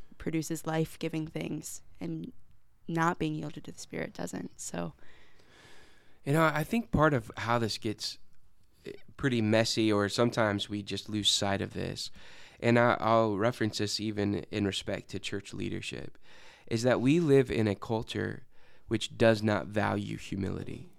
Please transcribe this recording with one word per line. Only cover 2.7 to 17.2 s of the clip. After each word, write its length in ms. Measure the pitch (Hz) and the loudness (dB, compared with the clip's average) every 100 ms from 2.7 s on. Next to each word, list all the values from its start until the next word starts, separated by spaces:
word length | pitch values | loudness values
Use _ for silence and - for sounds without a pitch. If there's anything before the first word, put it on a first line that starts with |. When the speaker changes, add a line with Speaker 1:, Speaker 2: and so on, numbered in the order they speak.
| - - | -16 -2
Speaker 1:
not 320 | 165 165 180 | 2 2 2
being 160 | 156 151 | -2 -2
yielded 300 | 151 - - | -6 -10 -12
to 60 | |
the 60 | - | -14
Spirit 340 | - - 156 | -10 -6 -6
doesn't. 380 | - 180 - - - | -6 -6 -6 -10 -10
So, 340 | - 170 170 - - - - - - - - - - - - - - | -8 -6 -6 -8 -14 -12 -16 -18 -20 -20 -20 -20 -18 -20 -20 -12 0
Speaker 2:
You 80 | |
know, 100 | 151 160 | 4 4
I 100 | 151 156 | 2 0
think 260 | 233 226 | -2 0
part 220 | - 156 | 4 4
of 180 | 139 110 - | 4 -2 -6
how 200 | 113 120 | 0 2
this 180 | 110 - | 2 -2
gets, 400 | 110 104 - - - - - - - - - | -4 -4 -8 -10 -14 -14 -18 -20 -20 -18 -14
eh, 60 | - - - | -14 -14 -2
pretty 260 | 143 120 | 0 2
messy, 500 | 107 110 113 - 110 | 4 4 4 4 4
or 180 | 104 101 | 4 2
sometimes 600 | 110 120 120 107 101 - | 4 2 4 2 2 -2
we 140 | 104 | -6
just 240 | 98 98 - | -6 -8 -4
lose 220 | 107 101 | 0 2
sight 320 | - 101 98 | 2 2 0
of 120 | 98 | -2
this, 380 | 92 92 95 - - - - - - | -4 -6 -6 -8 -10 -12 -14 -16 -2
and 180 | 117 120 | 4 6
I, 200 | 120 - | 6 4
I'll 380 | 110 113 113 98 | 4 6 4 4
reference 400 | 113 - 107 - | 2 2 -2 0
this 220 | 104 - | -2 -2
even 440 | 107 104 101 98 - | -4 0 0 0 -2
in 140 | 107 101 | 0 0
respect 420 | 95 - 98 - | 0 -4 -6 -6
to 80 | 98 | -8
church 340 | - 101 - | -6 -6 -8
leadership, 640 | 98 98 95 98 - - - - - - - - | -6 -4 -4 -6 -8 -10 -12 -16 -16 -18 -16 -4
is 160 | 113 | 2
that 160 | 123 104 | 4 4
we 200 | 123 165 | 6 4